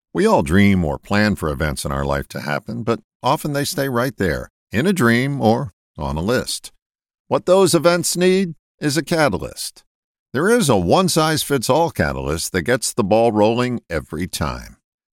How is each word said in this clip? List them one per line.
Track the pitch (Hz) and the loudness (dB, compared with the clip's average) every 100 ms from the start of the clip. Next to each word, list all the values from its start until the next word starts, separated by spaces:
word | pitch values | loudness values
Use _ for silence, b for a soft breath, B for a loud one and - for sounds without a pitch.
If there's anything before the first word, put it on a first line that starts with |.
| _ | _
We | 170 220 | 0 2
all | 165 | 2
dream | 73 95 101 95 76 | 4 4 4 4 0
or | 65 | -4
plan | - 101 107 92 | -2 0 0 0
for | 78 | -4
events | 67 78 67 | -2 -4 -4
in | 73 | -6
our | 69 69 | -4 -2
life | 69 - | -4 -6
to | 67 | -10
happen, | 69 71 - 117 | -6 -6 -6 -8
but | 113 113 _ _ | -4 -6 _ _
often | - 156 156 | -4 -4 -4
they | 143 143 | -4 -4
stay | - 139 | -4 -4
right | 120 131 - | -2 -4 -2
there, | 92 64 - _ _ | -2 -2 -8 _ _
in | 113 180 | -2 0
a | |
dream | 185 117 120 135 139 | 2 2 2 0 0
or | 110 120 127 _ _ - | 2 2 -4 _ _ -8
on | 69 78 | -6 -4
a | |
list. | 98 123 - - - _ _ _ _ _ - | -2 -2 -2 -10 -12 _ _ _ _ _ -4
What | 139 - | -2 4
those | 190 180 | 4 6
events | 165 170 175 - 175 | 6 4 2 -2 0
need | 180 190 180 - _ - | 2 2 0 -8 _ -6
is | 147 151 | -4 -2
a | |
catalyst. | 139 160 139 85 62 - - _ _ _ _ _ _ | -2 2 2 0 -8 -10 -14 _ _ _ _ _ _
There | 135 196 | -2 2
is | 240 143 | 2 4
a | 101 | 2
one-size-fits-all | 87 160 185 165 156 156 - 139 120 139 165 | 4 2 4 2 0 -2 -2 -2 2 0 0
catalyst | - 76 65 67 82 - | -2 -2 -2 -4 -4 -4
that | 92 | -4
gets | 80 127 - | -2 -2 -2
the | - | -4
ball | 95 110 117 | 0 2 2
rolling | 107 107 117 123 117 - | 4 2 2 -2 -6 -6
every | 80 64 78 90 | -8 -6 -8 -8
time. | - 73 62 53 - _ _ _ | -4 -6 -6 -14 -20 _ _ _